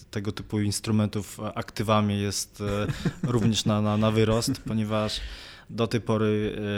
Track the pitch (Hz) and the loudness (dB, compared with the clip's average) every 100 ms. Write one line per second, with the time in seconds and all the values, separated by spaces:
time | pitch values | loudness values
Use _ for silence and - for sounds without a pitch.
0 | - 110 101 - - 107 104 101 113 107 | -8 -6 -6 -6 -4 -2 0 -2 0 2
1 | 104 107 - - 107 117 - - 107 107 | 2 -2 -6 -8 -8 -6 -8 -4 2 4
2 | 104 101 101 - - - 104 101 104 - | 4 0 -2 -4 -6 -6 -2 -2 -2 -2
3 | - - 127 120 113 104 - 104 107 107 | -4 -4 0 2 2 2 2 2 2 4
4 | 110 110 110 110 127 135 - 110 107 107 | 4 4 4 4 0 -4 -2 -2 0 0
5 | 107 - - - - - - 107 113 117 | -2 -4 -8 -12 -16 -20 -12 -2 0 0
6 | - 107 107 107 107 - 104 | 0 2 2 2 0 -2 -4